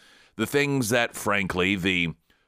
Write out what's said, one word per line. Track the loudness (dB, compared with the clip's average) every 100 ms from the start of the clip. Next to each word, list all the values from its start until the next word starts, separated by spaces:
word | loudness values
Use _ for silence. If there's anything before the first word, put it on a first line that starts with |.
| -20 -20 -18 -6
the | -2
things | 0 0 0 0
that, | 0 0
frankly, | -2 -2 0 0 0 0 2
the | 2 2 0 -4 _ _